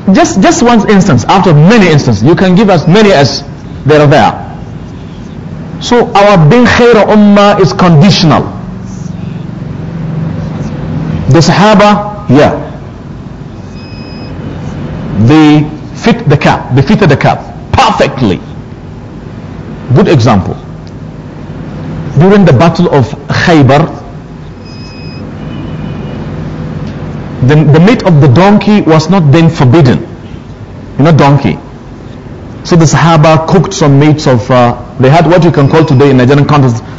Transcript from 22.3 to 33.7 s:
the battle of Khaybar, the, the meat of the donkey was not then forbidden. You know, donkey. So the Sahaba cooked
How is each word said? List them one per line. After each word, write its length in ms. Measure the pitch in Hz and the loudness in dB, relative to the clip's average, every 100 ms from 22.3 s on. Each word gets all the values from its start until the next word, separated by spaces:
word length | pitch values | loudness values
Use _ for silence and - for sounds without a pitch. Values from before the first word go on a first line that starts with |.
| 202 175 | 4 4
the 80 | |
battle 400 | 127 170 165 175 | 4 2 2 0
of 160 | 143 117 - - | 0 0 -4 -6
Khaybar, 760 | - - 165 135 143 165 - - - - - - - - - - - - - - - - - - - - - - - - - - - - - - - - - - - | -2 2 4 4 2 0 -6 -14 -16 -16 -16 -18 -18 -18 -16 -16 -16 -14 -14 -14 -12 -12 -10 -10 -10 -10 -10 -10 -10 -10 -10 -10 -10 -10 -8 -10 -10 -10 -10 -12 -2
the, 140 | 127 151 | 2 4
the 240 | 147 160 | 4 4
meat 240 | 185 262 185 | 4 2 2
of 160 | 151 | 4
the 60 | 135 | 4
donkey 540 | 123 196 208 208 208 | 4 4 4 2 2
was 280 | 156 156 156 | 2 2 2
not 220 | 196 147 | 2 4
then 180 | 160 165 | 4 2
forbidden. 500 | - 131 165 127 - - - - - - - - - - - | 2 4 4 4 0 -4 -14 -16 -16 -18 -18 -18 -18 -10 0
You 60 | |
know, 80 | 147 | 2
donkey. 480 | 160 143 143 92 73 - - - - - - - - - - | 4 4 2 0 -4 -10 -20 -20 -18 -18 -18 -18 -18 -16 -16
So 120 | - 170 | -2 0
the 80 | 160 | 0
Sahaba 600 | - 160 165 160 156 - | 0 2 2 2 2 2
cooked 260 | 190 - | 0 0